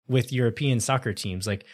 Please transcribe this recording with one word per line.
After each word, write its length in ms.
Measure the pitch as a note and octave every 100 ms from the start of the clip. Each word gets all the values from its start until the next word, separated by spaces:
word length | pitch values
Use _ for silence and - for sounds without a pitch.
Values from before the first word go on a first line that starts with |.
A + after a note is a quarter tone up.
| -
with 260 | B2+ A#2+
European 460 | B2+ A#2+ A2 C#3+ B2
soccer 340 | G#2+ C3 A#2+
teams, 320 | G2+ G2+ F#2 G2+
like, 200 | G2+ -